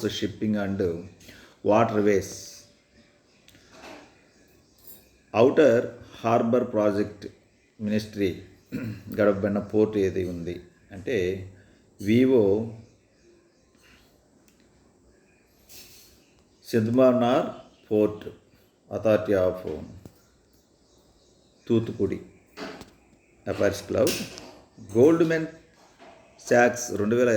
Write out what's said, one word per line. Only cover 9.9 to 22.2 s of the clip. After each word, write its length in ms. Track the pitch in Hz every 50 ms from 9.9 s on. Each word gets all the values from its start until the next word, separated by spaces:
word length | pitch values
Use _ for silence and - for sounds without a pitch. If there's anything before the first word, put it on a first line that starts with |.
| 107 104 95
ఏది 160 | 95 85 95 90 90
ఉంది 220 | 90 85 85 82 87 - - - _ _ _ - 101
అంటే 240 | 92 87 - 131 101 90 90 95 98 98 - - - - _ _ _ _ _ _ - 98 101
వివో 340 | 110 123 131 131 131 120 104 98 98 107 113 113 - - - - _ _ _ _ _ _ _ _ _ _ _ _ _ _ _ _ _ _ _ _ _ _ _ _ _ _ _ _ _ _ _ _ _ _ _ _ _ _ _ _ _ _ _ _ _ _ _ _ _ _ _ _ _ _ _ - - - - - - - - _ _ _ _ _ _ _ _ _ _ _ - -
సిద్మనార్ 760 | - 113 107 113 117 131 131 127 123 123 123 120 131 156 - - - - - _ _ _ _ -
పోర్ట్ 360 | 107 107 107 104 - - - - - - _ _ _ _ _ _ _ _ _ - 104
Authority 400 | 101 - 110 107 104 - - 101 95 92
of 160 | 92 87 - - 85 78 73 - - - - - - _ _ _ _ _ _ _ _ _ _ _ _ _ _ _ _ _ _ _ _ _ _ _ _ _ _ _ _ _ _ _
తూత్తుకుడి. 520 | - 120 113 117 - 117 - 101 95 - -